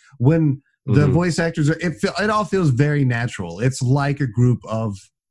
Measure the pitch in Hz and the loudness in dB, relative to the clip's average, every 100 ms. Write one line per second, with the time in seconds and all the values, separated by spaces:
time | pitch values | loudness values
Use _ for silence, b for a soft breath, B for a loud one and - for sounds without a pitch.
0 | b b 127 165 151 135 _ _ 135 127 | b b 2 4 2 -2 _ _ 0 2
1 | 147 165 180 175 165 165 147 160 175 - | 4 2 0 0 -2 0 0 0 -4 -4
2 | 196 180 214 214 208 190 160 120 147 147 | -4 -2 -2 -2 -2 0 2 2 2 2
3 | 131 120 120 - 87 87 127 - 123 143 | 0 0 -4 -6 -10 -2 -2 0 0 0
4 | 139 139 135 123 123 120 - 113 113 95 | 0 -2 -4 0 2 0 -4 -6 -6 -8
5 | - _ _ | -14 _ _